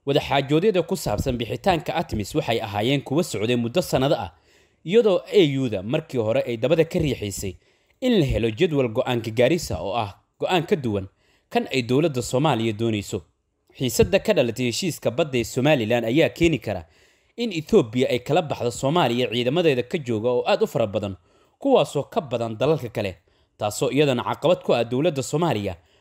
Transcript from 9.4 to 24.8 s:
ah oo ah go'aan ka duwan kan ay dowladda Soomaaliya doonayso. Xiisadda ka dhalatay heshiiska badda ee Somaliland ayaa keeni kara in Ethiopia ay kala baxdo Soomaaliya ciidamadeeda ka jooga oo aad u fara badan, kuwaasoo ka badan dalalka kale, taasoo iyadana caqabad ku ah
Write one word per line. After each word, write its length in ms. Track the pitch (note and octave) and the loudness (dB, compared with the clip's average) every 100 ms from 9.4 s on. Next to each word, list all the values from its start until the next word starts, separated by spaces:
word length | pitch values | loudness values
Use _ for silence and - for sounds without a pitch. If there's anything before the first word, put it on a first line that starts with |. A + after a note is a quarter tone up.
| A#2+ E3+ - | 4 2 -4
ah 100 | F2+ | -6
oo 120 | F#2+ A#2 | -4 -4
ah 140 | G#2 - _ - | -4 -8 _ -8
go'aan 260 | C#3 F3+ - | -2 0 0
ka 60 | F#3 | -2
duwan 320 | B2 G2+ F#2+ _ _ _ _ | -2 -4 -6 _ _ _ _
kan 180 | A#3+ A3+ | -4 -2
ay 80 | C3 | -2
dowladda 400 | A#2 B2+ E3+ B2 | 0 2 2 -2
Soomaaliya 520 | A2+ B2+ D#3 A#2 A2+ | -2 0 2 2 0
doonayso. 480 | G#2+ A#2 G#2+ G2 G2+ - _ _ _ _ - | 0 -2 -2 -4 -10 -10 _ _ _ _ -6
Xiisadda 420 | B2+ - F3 F#3 | -2 2 2 2
ka 140 | G3+ | 2
dhalatay 320 | F3+ A#2+ A2 B2 | 2 2 0 -2
heshiiska 420 | A2+ F3+ - B2 | -2 -4 -2 -4
badda 260 | A#2 D#3+ B2+ | -2 -2 0
ee 40 | |
Somaliland 640 | A2+ - C3+ D3 G#2+ A#2+ A2+ | -2 0 2 2 2 0 2
ayaa 240 | C#3 D3 | 2 2
keeni 300 | - E3+ C#3 | 2 2 2
kara 260 | - F#2+ D#2+ _ _ _ _ - | -4 -8 -10 _ _ _ _ -6
in 140 | A#3 | -4
Ethiopia 560 | E3+ D3+ A3 A#2 A#2+ B2+ | -4 2 2 4 0 0
ay 100 | B2 | 0
kala 220 | - D#3 | 0 0
baxdo 300 | D3+ - A#2+ | 0 -4 -4
Soomaaliya 560 | - C3+ E3+ C3+ A#2+ A#2+ | -2 0 2 2 0 -2
ciidamadeeda 500 | A#2 A#2+ D#3+ E3 B2+ | 0 0 2 2 2
ka 140 | A#2+ F3+ | -2 -6
jooga 320 | B2 A2 A#2 | -2 -2 0
oo 140 | B2 B2 | 0 0
aad 140 | C4+ | 0
u 40 | G#3+ | 0
fara 200 | C#3 A2 | 0 0
badan, 280 | G2+ G2+ F#2+ _ _ _ _ | -2 -6 -10 _ _ _ _
kuwaasoo 440 | C#4 A#3 D3 C#3+ C3 | 2 4 4 -2 -4
ka 80 | A3+ | -6
badan 360 | C#3+ A#2 A2+ A2 | -4 -4 -4 -2
dalalka 320 | C3+ D#3+ A#2+ | 0 0 -2
kale, 280 | A#2 G2+ F2+ _ _ _ - | -4 -6 -6 _ _ _ -6
taasoo 320 | G#2+ - C#3+ | -4 -2 0
iyadana 320 | B2+ D3 B2 | 2 2 2
caqabad 380 | G#2 A#2 D3 F3+ | -2 0 2 2
ku 100 | - | 2
ah 100 | B2+ | 0